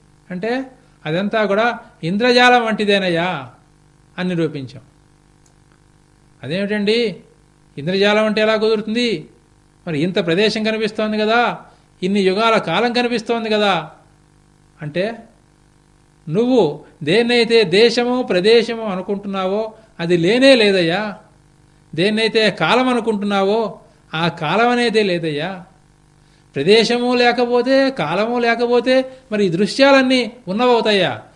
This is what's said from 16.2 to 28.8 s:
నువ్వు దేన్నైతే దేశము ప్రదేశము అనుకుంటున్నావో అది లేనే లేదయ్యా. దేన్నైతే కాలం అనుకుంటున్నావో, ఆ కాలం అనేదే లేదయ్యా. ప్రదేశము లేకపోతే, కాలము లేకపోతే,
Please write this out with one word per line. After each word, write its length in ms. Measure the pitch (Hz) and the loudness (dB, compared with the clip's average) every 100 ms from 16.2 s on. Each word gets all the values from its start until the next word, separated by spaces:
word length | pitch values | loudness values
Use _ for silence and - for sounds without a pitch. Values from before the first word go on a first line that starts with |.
| - | -8
నువ్వు 560 | 170 247 254 160 147 - - | -2 2 2 2 -2 -14 -10
దేన్నైతే 600 | 147 202 240 240 233 226 | -2 0 2 2 2 2
దేశము 580 | 196 185 233 240 240 254 | 4 4 4 2 -2 -2
ప్రదేశము 640 | 247 185 196 233 233 226 | -2 0 4 4 2 -6
అనుకుంటున్నావో 880 | 220 185 185 196 202 196 185 202 220 - - - | -6 -8 -6 -8 -6 -6 -4 -4 -6 -12 -20 -10
అది 160 | 170 175 | -2 0
లేనే 380 | 165 240 269 | 2 4 6
లేదయ్యా. 640 | 254 208 190 165 185 214 175 - _ _ _ _ _ _ | 6 4 2 0 -2 -6 -10 -20 _ _ _ _ _ _
దేన్నైతే 560 | 151 196 214 220 220 214 | -2 -2 0 0 2 0
కాలం 380 | - 160 226 254 | 0 2 2 2
అనుకుంటున్నావో, 880 | 240 214 208 202 202 196 220 214 - - _ _ | 0 -2 -4 -2 0 0 0 -2 -8 -20 _ _
ఆ 140 | 160 170 | -4 -4
కాలం 400 | 165 156 190 240 | -2 -2 2 2
అనేదే 340 | 240 240 214 | 2 0 0
లేదయ్యా. 600 | 202 175 160 143 170 185 180 _ _ _ _ _ _ _ _ | 0 -2 -2 -4 -6 -10 -16 _ _ _ _ _ _ _ _
ప్రదేశము 600 | - 151 220 214 240 247 | -4 2 4 4 0 0
లేకపోతే, 760 | 247 240 240 240 247 240 269 269 | 2 2 2 0 0 2 2 0
కాలము 480 | 269 151 180 220 247 | -2 -4 -2 -2 -2
లేకపోతే, 720 | 233 233 240 247 | -2 0 0 0